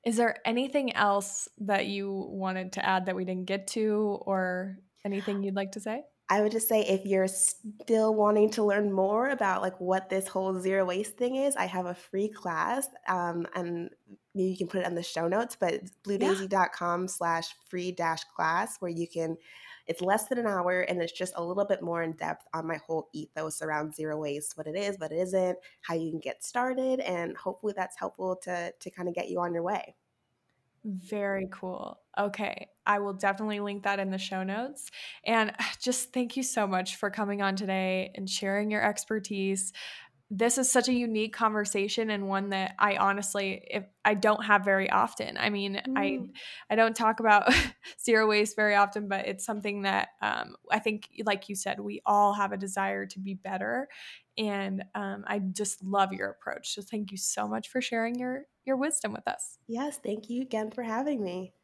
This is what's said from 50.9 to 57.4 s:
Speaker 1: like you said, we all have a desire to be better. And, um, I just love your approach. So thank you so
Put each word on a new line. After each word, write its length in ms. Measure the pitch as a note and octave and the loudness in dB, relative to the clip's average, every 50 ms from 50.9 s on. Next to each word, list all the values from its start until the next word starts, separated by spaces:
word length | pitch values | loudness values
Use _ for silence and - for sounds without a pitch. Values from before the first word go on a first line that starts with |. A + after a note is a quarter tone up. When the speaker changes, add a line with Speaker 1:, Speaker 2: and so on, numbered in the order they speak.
| G#3+ G#3+ - - _ - G#3+ | -2 -2 -8 -12 _ -4 0
Speaker 1:
like 240 | G#3+ G3+ G3 - - | 0 0 0 -2 -8
you 80 | G3+ | -8
said, 240 | F#3+ - F#3+ - G3+ | -6 -4 -4 -4 -4
we 200 | G3+ G#3 G#3 - _ | -6 -8 -8 -2 _
all 260 | - G#3 G3+ G#3 G3+ G3+ | 4 6 6 6 6 6
have 180 | G#3 G3+ G3+ | 2 0 0
a 40 | G3+ | 0
desire 500 | F#3+ G3 G3 F#3+ G3 G3 G3 G3 G3 G3 | -4 -4 -4 -2 -2 0 0 -2 -4 -6
to 120 | F#3+ - F#3+ | -8 -10 -10
be 160 | F#3+ G3 G3 | -8 -8 -8
better. 540 | F#3+ - F#3+ G3 F#3 G3 A3 A#3+ B3+ C#4 C#4 - - - - - - _ _ _ - | -8 -6 -6 -4 -2 -2 0 -2 -2 -2 -6 -12 -18 -18 -18 -18 -20 _ _ _ -4
And, 460 | A3 G#3 G3+ G3 G3 G3 F#3+ F#3+ F#3+ F#3+ - | -2 -2 -2 -2 -2 -2 -4 -4 -6 -6 -6
um, 300 | G#3 G3+ G3 G3 G3+ G3+ | -6 -6 -4 -6 -8 -4
I 140 | - G#3 G3+ | -4 -2 -2
just 420 | F#3+ F#3+ F#3 - G#3 G3+ - - | -2 -2 -2 -2 -2 -4 -4 -6
love 300 | F#3+ F#3+ G3+ G3+ G3 F#3+ | -6 0 2 2 2 2
your 180 | F#3+ F#3 G3 G3 | 0 -4 -4 -6
approach. 460 | G3 _ - - - - - - - | -6 _ -8 -8 -8 -8 -8 -8 -8
So 60 | G#3 | -8
thank 280 | G3 - A3+ G#3 G#3 F#3 | -8 -6 -6 -6 -6 -6
you 80 | G3 F#3+ | -6 -4
so 300 | - - - G#3 | -4 -2 -2 -2